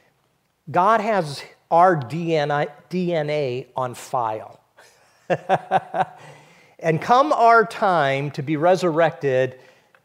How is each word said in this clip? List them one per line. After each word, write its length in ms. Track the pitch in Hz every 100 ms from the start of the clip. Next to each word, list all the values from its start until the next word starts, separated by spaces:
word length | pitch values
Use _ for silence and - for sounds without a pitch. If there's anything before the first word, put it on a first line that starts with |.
| _ _ _ _ _ _ -
God 320 | 175 190 226
has 400 | 208 202 151 139 - _ -
our 240 | 165 185
D 400 | 170 117 156 170
N 160 | 160 147
A, 180 | 147 147 - -
D 240 | 185 175
N 160 | 170 147
A 380 | 151 135 123 135 -
on 180 | 127
file. 640 | 120 - 131 110 110 101 - _ _ - _ _ _ -
<laughs> 800 | 180 - 185 - 190 - 170 - - - - - _ _ -
And 220 | 165 160
come 320 | - 247 294
our 320 | 269 226 233
time 680 | 226 - 202 170 139 135 143
to 100 | 147
be 140 | 139 151
resurrected, 1040 | 170 185 180 156 165 - 139 127 131 - - _ _ _